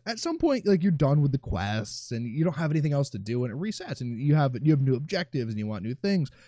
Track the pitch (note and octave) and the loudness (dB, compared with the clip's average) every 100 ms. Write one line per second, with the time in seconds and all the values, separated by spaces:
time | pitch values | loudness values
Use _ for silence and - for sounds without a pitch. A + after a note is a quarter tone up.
0 | - A3+ E4+ E4 E4+ C4 G#3 F#3+ F#3+ D#3 | -6 -6 -4 0 0 2 2 2 4 2
1 | C#3+ D3 C#3+ C3 - F2 G2+ G#2+ G#2 - | 4 4 4 0 -2 -4 -2 -2 -4 -10
2 | - A#2 A#2 C3 E3 D3+ D#3 D#3 D3+ C#3+ | -8 -6 -4 -2 -2 0 0 0 2 0
3 | C3+ G2+ G2+ A#2+ B2 A#2+ G#3 - F#4 - | -2 -4 -4 -2 -2 -4 -6 -8 -10 -8
4 | B2 A#2 C#3+ D3+ C#3 B2 D3+ D3+ C3+ B2+ | -6 -2 2 4 4 2 4 4 4 2
5 | D3+ F#3 F3 C#3 A2+ G#2+ G#2+ G#2+ G#2+ B2+ | 0 -4 -2 -2 -2 -2 -4 -4 -6 -4
6 | G3+ G3 C#3 - | 0 0 0 -6